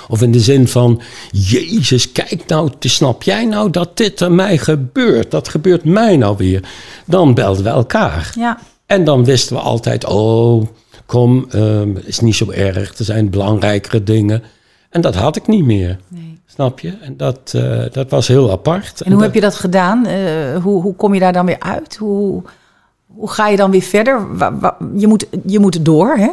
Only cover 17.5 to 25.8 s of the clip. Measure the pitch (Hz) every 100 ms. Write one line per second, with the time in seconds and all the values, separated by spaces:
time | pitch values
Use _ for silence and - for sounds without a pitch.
17.5 | 123 123 117 117 - 131 143 - 127 120
18.5 | 92 151 180 - - 185 202 214 220 208
19.5 | - 180 190 180 233 214 185 185 160 135
20.5 | 165 185 190 196 185 208 196 185 180 175
21.5 | - 185 226 311 - 214 202 202 185 185
22.5 | _ _ _ _ _ _ - 214 - 208
23.5 | 202 196 190 185 202 233 254 190 180 107
24.5 | - - - - 202 214 208 - 151 170
25.5 | 202 196 165